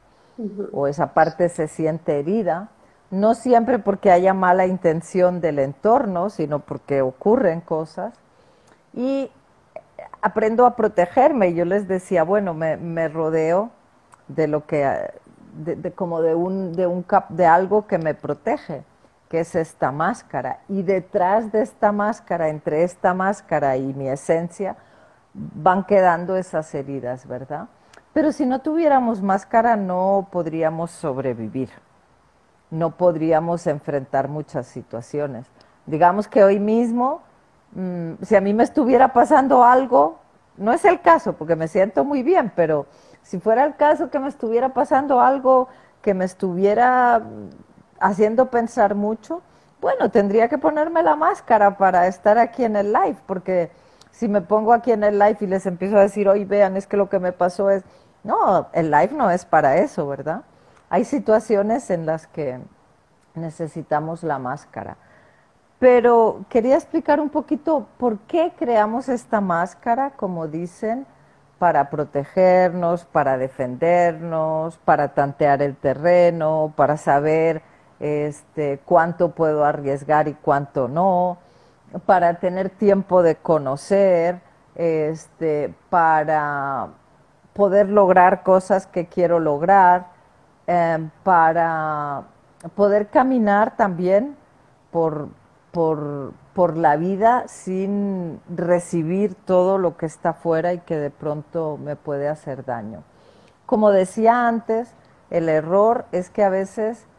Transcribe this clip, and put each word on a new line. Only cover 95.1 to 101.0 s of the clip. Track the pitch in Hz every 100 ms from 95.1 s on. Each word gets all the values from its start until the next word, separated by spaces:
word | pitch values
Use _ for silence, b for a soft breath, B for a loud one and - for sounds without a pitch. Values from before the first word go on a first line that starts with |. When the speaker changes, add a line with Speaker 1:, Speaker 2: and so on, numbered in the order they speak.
| 151 143 - _ _ _
Speaker 2:
por, | 170 160 151 147 143 131 - _
por | - 170 160
la | 160 151
vida | 180 190 226 247 233
sin | - 185 185 196 202 202 190 170 - -
recibir | 175 175 175 175 170 160 190 208
todo | 185 - 185 185 196
lo | 175 -
que | 160
está | - 170
afuera | 160 170 160 175
y | 175
que | -
de | 156